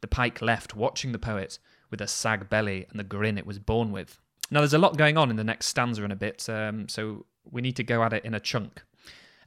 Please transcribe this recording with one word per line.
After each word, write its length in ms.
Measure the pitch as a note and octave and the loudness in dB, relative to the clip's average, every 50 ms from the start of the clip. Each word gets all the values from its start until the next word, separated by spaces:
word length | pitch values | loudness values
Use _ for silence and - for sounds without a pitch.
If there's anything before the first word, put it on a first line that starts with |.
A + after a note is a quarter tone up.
The 60 | - G#2 | -6 -4
pike 340 | - - B2 A#2+ - - | 0 2 2 2 0 0
left 340 | A#2+ A#2 A2+ G#2 - - - | 0 0 0 0 0 -10 -6
watching 360 | G#2+ A2+ C3+ - - - C3+ | -2 -2 -2 -2 -2 -4 -4
the 80 | A#2 G2+ | -4 -4
poet 380 | - A#2+ G#2+ G2 F#2 - - - _ _ _ _ _ - | -4 -4 -4 -4 -4 -6 -10 -16 _ _ _ _ _ -12
with 100 | - G#2 | -10 -8
a 80 | G#2 - | -6 -4
sag 400 | - - - A2+ A2 G2+ G2 G2+ | -4 -2 0 0 0 0 0 0
belly 380 | A2 G#2+ A2 G2+ F#2+ F#2+ F2+ - | 2 2 2 2 0 -4 -6 -8
and 100 | - G#2 | -8 -10
the 40 | G2+ | -8
grin 360 | F#2+ G#2 G2+ G#2+ A2 G#2 G2+ | -6 -4 0 0 0 0 0
it 80 | - - | -4 -6
was 120 | G2+ G2+ | -10 -10
born 320 | G#2 - A2+ A#2 A#2 A2 | -2 0 2 2 2 0
with. 280 | G2+ F#2+ F2+ - - _ _ _ _ - - - | -2 -6 -8 -10 -14 _ _ _ _ -12 -8 0
Now, 80 | - D3 | 2 4
there's 140 | D3 C#3+ C#3+ | 4 6 6
a 40 | D#3 | 8
lot 200 | F#3 F#3+ - D3 | 6 6 6 6
going 200 | D#3 D3 D3+ D#3+ | 4 6 6 6
on 120 | D3+ B2+ | 4 4
in 60 | A2 A2 | 4 0
the 60 | G#2+ | 0
next 240 | A2 A2 - - - | -2 -2 -2 -2 -2
stanza 360 | - C3+ B2 A#2+ A#2 G#2+ G#2 | 0 0 0 0 0 -2 -2
and 100 | G2+ G2+ | -4 -4
a 20 | |
bit, 320 | F#2+ G#2 G#2 F#2+ - - - | -2 -4 -4 -4 -6 -8 -6
um, 380 | A2+ A2 G#2+ G#2+ G#2 A2 G2+ G#2 | -4 -4 -4 -4 -4 -6 -8 -8
so 380 | - - G#2+ A2 G#2 G#2 - _ _ _ _ - | -6 -6 -6 -6 -6 -10 -14 _ _ _ _ -12
we 120 | - A#2+ | -8 -4
need 140 | B2 C3 B2+ | -2 -2 -2
to 80 | - A#2+ | -2 -2
go 200 | - A#2 A#2 A2+ | 0 2 4 4
at 100 | A2+ A2+ | 2 2
it 120 | G#2 - | 0 -4
in 80 | A#2 A2+ | -2 -6
a 60 | G#2 | -4
chunk. 440 | - - - A#2+ G2+ - - - - _ _ _ _ - - - - - _ _ - | -4 -2 -2 -2 -4 -4 -12 -18 -20 _ _ _ _ -20 -20 -20 -20 -20 _ _ -8